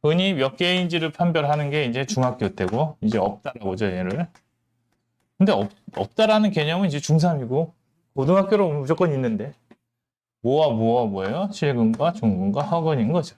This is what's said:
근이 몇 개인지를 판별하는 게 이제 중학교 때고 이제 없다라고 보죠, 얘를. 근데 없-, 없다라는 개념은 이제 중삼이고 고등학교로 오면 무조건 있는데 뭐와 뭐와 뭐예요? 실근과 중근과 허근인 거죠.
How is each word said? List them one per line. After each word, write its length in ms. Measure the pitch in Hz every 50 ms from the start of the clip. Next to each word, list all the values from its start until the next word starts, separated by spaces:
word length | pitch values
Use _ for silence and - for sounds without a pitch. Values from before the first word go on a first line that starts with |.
근이 340 | - 147 156 175 185 196 190
몇 200 | 147 131 135 -
개인지를 560 | - 180 175 180 180 180 175 170 170 160 160
판별하는 580 | - - 165 175 165 165 151 143 151 151 147 143
게 160 | 143 151 147
이제 200 | 123 117 131 135
중학교 500 | - 110 131 127 123 - - 113 98 -
때고 420 | - 95 92 101 117 156 156 - _
이제 160 | - 107 107 107
없다라고 480 | 92 - 202 - _ 143 - 120 107
보죠, 220 | 98 92 95 110 101
얘를. 400 | 90 90 92 90 101 143 175 - _ _ _ _ _ _ _ _ _ _ _ _ _ _ _ _ _ _ _ _ _ _
근데 140 | 190 202
없-, 180 | 190 101 107 - - _ _ - - -
없다라는 540 | 98 - _ - 220 214 214 214 214 208
개념은 360 | 202 165 147 151 165 180 202 180
이제 120 | 143 147
중삼이고 760 | 143 - 151 160 151 180 165 143 127 113 127 143 165 165 - _ _ _ _ _ _ _ _
고등학교로 520 | 139 135 143 180 196 190 196 214 208 202 175
오면 120 | 147 147
무조건 300 | 135 131 160 151 180 170 147
있는데 400 | 135 131 120 110 98 107 143 - _ _ _ - _ _ _ _ _ _ _ _ _ _ _ _ _
뭐와 280 | - 117 131 151 156 147
뭐와 360 | 117 110 113 113 117 123 120 110
뭐예요? 420 | 98 98 95 98 117 160 196 196
실근과 640 | 202 - - 147 135 120 113 110 113 113 143 165 175
중근과 480 | - - 110 98 90 95 101 101 135
허근인 500 | 143 - 170 170 160 160 156 135 110 113
거죠. 240 | 160 180 151 - -